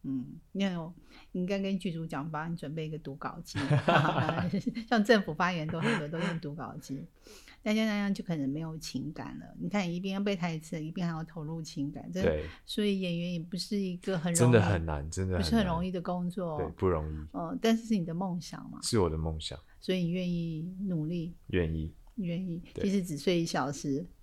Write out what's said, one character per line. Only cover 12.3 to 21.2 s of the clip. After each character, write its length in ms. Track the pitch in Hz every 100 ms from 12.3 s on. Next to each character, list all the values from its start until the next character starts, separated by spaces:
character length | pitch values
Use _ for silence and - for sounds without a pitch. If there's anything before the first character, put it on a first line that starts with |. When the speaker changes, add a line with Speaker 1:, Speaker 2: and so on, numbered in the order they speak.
| 76 87 - -
Speaker 1:
所 180 | -
以 160 | 208 196
演 180 | 180 170
员 160 | 175
也 60 | 175
不 160 | 165 180
是 220 | - 208
一 180 | 190 180
个 200 | - 185
很 160 | 180
容 160 | 170 123
易， 20 |
Speaker 2:
真 0 |
的 100 | 117
很 220 | 92 95
难， 260 | 80 73 76
真 160 | 87 95
的 80 | 90
很 40 |
难。 40 |
Speaker 1:
不 40 | 80
是 80 | -
很 100 | 92
容 200 | 165 185
易 60 |
的 100 | 180
工 260 | 180 180 175
作。 300 | 190 170 156
Speaker 2:
对， 100 | 80 80
不 120 | 95
容 180 | 82 78
易。 140 | 76 76
Speaker 1:
呃， 260 | - 165 -
但 160 | 226 226
是 80 | 226
是 100 | 214
你 80 |
的 100 | 165
梦 280 | 165 190 175
想 260 | - - -
嘛。 80 | -
Speaker 2:
是 180 | - 117
我 100 | 87
的 80 | 80
梦 220 | 80 78
想。 180 | - 65 - -
Speaker 1:
所 160 | - 185
以 40 |
你 100 | 170
愿 200 | 180 180
意 380 | 170 165 156 170 185 196
努 180 | 170 151
力。 280 | 175